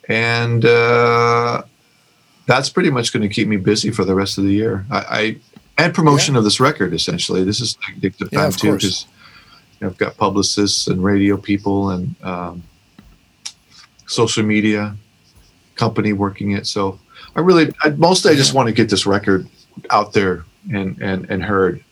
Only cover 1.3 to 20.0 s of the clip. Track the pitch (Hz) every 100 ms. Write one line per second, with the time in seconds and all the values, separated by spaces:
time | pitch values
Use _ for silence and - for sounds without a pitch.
1.3 | 117 120 - - _ _ _ _ _ _
2.3 | _ - 127 139 - 180 127 113 113 104
3.3 | 107 107 104 92 107 104 - 92 95 98
4.3 | - 98 101 110 101 101 101 - - 110
5.3 | 113 _ - _ - 165 165 156 143 139
6.3 | 131 104 - 101 147 90 82 - 85 -
7.3 | 92 92 104 117 - - - 95 - 95
8.3 | 107 92 92 104 101 98 - - _ -
9.3 | - _ - _ _ 101 92 104 - 101
10.3 | 101 95 - 101 - - 92 92 101 101
11.3 | 101 - 101 101 98 98 92 90 - 92
12.3 | 90 87 87 85 _ _ - - _ _
13.3 | _ - _ _ - - _ - - 110
14.3 | - 107 107 104 107 104 104 _ _ _
15.3 | _ _ _ _ - 113 - 107 98 98
16.3 | 95 101 101 - 104 98 95 _ - -
17.3 | - 175 170 151 - 151 147 170 185 202
18.3 | 147 135 135 117 110 113 98 98 98 101
19.3 | 95 - _ _ - - 107